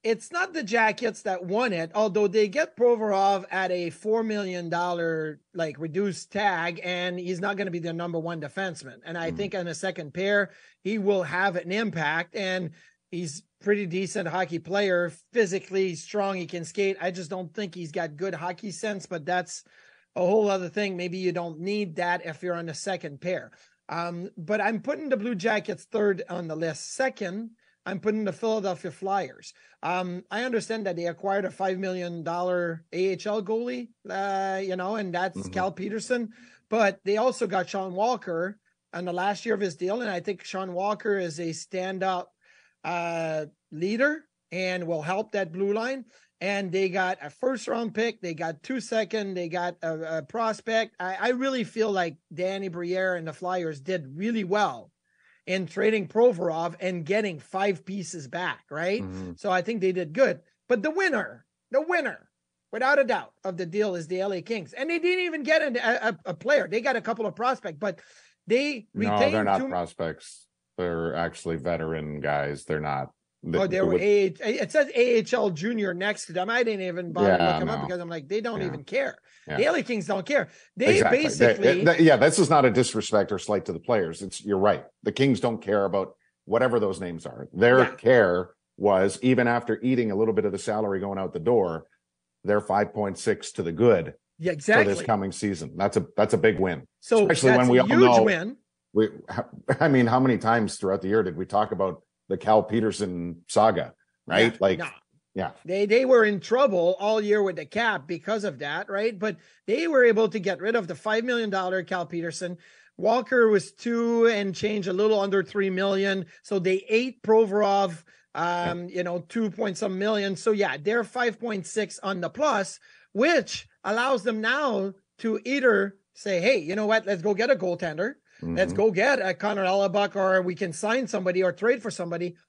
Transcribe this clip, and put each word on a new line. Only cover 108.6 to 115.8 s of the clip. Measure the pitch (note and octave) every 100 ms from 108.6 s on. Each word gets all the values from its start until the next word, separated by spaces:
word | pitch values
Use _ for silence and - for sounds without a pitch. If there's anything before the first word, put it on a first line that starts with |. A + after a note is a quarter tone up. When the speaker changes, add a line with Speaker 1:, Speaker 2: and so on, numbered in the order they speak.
| D3 D#3+ G#3
Speaker 1:
right? | G3 A3 G3+
But | G#3 E3 _ _ -
they | B3+ E4+
were | C#4
able | A#3+ G#3+ A3
to | G#3+
get | F#3 F3+
rid | G3
of | A#3 E3+
the |
five | D3+ G#3+ A3
million | A#3+ A#3+ A3
dollar | G3 F#3 F#3
Cal | F3 F#3 E3
Peterson. | E3+ E3 - F3+ F3 - _ _ -
Walker | F#3+ A#3+ - B3+ A3+
was | G3+ -
two | _ A#3+ A#3 A#3 A#3 A3+
and | G#3 G3+
change, | F3+ G#3 G#3+ F#3+
a |
little | F#3 G#3+ G#3+
under | G3 G3
three | F#3 G#3 G3
million. | F#3